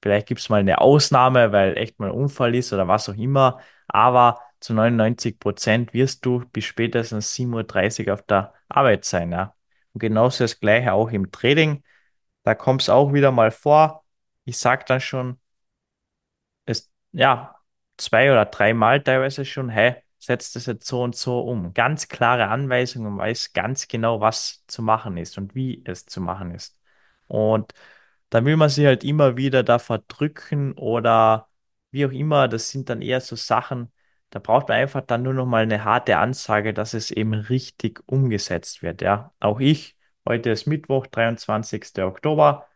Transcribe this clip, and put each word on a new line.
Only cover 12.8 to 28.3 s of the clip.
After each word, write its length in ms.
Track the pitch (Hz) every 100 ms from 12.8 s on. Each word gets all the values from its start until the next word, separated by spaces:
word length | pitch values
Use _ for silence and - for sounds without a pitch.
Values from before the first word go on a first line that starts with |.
| -
auch 240 | 117 143
wieder 200 | 143 139
mal 180 | 127 110
vor. 540 | - 143 151 156 156 _ _ _ _
Ich 140 | - 120
sag 280 | 123 127 -
dann 140 | 127
schon, 400 | - 135 127 123 _ _ _ _ _ _ _ _ _ _ _ _
es, 280 | - 117 _ _ _
ja, 460 | 170 131 123 131 _ _ _ _ _
zwei 340 | - 113 139
oder 140 | 127 104
dreimal 560 | - 104 117 110 139
teilweise 420 | 139 131 135 139
schon, 240 | 135 - 127
"Hey, 280 | 110 113 123 _ _
setz 340 | - 123 -
das 140 | - 120
jetzt 200 | 113 -
so 160 | 127
und 140 | 123 120
so 240 | - 123
um." 340 | 120 120 85
Ganz 320 | 90 117 151 -
klare 420 | - 120 123 104
Anweisungen, 680 | 113 139 123 127 123 107 101
man 100 | 104
weiß 260 | 117 -
ganz 360 | - 101 131 -
genau, 320 | 117 113 113
was 440 | 107 113 - - _
zu 120 | -
machen 340 | 113 110 113 87
ist 220 | 82 -
und 180 | 98 127
wie 260 | 131 - -
es 200 | 90 -
zu 140 | -
machen 320 | 87 92 90
ist. 240 | 85 - _ _ _ _ _ _
Und 460 | 107 107 110 104 - - _ _ _ _